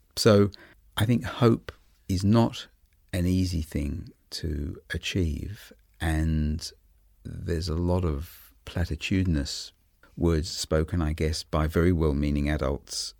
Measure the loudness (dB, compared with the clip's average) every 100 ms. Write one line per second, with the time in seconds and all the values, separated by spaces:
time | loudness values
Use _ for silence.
0 | _ 2 6 6 4 0 -20 -20 _ -4
1 | 0 0 0 2 4 4 -2 -20 _ _
2 | -4 0 4 6 4 0 -16 _ _ _
3 | _ -2 2 2 2 -2 -4 -4 -4 -6
4 | -10 -18 _ -8 -6 -4 -6 -8 -8 -8
5 | -4 0 0 -2 -6 -12 -16 -20 _ -6
6 | -2 0 2 2 0 -2 -8 -16 _ _
7 | _ _ -14 -10 -6 -4 -2 -2 0 0
8 | 0 -2 -6 -14 -20 _ -10 -4 -4 -4
9 | -2 0 2 0 -2 -8 -12 _ _ _
10 | _ -2 2 2 0 -8 -2 0 0 0
11 | -2 0 -2 -4 -4 -2 0 2 2 4
12 | 2 0 0 0 0 0 -2 -4 -6 -10
13 | -10 -12